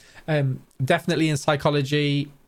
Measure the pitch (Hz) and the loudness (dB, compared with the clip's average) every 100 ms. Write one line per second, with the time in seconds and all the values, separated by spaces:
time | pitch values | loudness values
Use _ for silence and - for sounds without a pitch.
0 | - - - 151 139 131 - - 131 170 | -20 -14 -2 0 0 -4 -10 -6 0 0
1 | - 165 160 147 - 147 160 147 139 147 | 0 0 2 0 0 0 0 0 0 0
2 | 147 143 143 - | 0 0 -4 -10